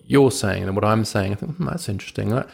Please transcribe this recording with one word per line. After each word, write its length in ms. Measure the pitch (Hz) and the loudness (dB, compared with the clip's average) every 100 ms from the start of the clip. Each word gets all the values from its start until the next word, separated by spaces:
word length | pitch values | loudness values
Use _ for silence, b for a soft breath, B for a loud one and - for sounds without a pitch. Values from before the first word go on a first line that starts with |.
you're 260 | - 135 135 | 2 4 6
saying 340 | - 104 92 | 4 -2 -2
and 100 | 95 | -2
what 100 | 98 | 0
I'm 200 | 104 110 | 2 2
saying. 280 | 107 107 98 | 0 0 -2
I 20 | |
think, 220 | 101 - 170 | -4 -6 -6
"Hmm, 100 | - | -4
that's 220 | 170 - | -4 -6
interesting," 400 | 98 - - 104 | -6 -6 -6 -2
that, 180 | 120 - | -2 -4